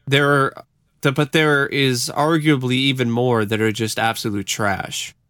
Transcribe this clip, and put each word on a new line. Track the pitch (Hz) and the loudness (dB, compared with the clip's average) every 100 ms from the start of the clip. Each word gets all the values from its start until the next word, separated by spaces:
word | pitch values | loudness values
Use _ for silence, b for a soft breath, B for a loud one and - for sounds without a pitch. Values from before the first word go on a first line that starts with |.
| - | -2
there | 139 143 | 2 4
are, | 143 135 - - _ _ _ | 2 0 -4 -20 _ _ _
the, | 143 | -2
but | 139 147 | 0 0
there | 160 151 143 139 | 2 2 2 0
is | 139 131 120 123 147 | 0 0 0 -4 -2
arguably | 156 165 156 135 127 | 0 2 2 0 0
even | 131 135 131 120 | 0 0 0 0
more | 117 127 113 104 | 0 2 0 0
that | 107 | 0
are | 110 | 0
just | 107 110 110 | 0 -4 -2
absolute | 113 113 113 101 98 | -2 -2 -6 -6 -6
trash. | - 104 92 - - - _ | -2 -2 -2 -6 -10 -12 _